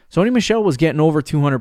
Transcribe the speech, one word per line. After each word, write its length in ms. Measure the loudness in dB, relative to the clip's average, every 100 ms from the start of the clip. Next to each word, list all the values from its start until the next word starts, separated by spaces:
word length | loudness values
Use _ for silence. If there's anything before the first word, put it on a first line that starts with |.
| _
Sony 220 | -2 0
Michel 320 | 0 0 0
was 140 | 0 0
getting 240 | 0 2
over 200 | 0 0
two 200 | -2 -2
hundred 180 | 0 -2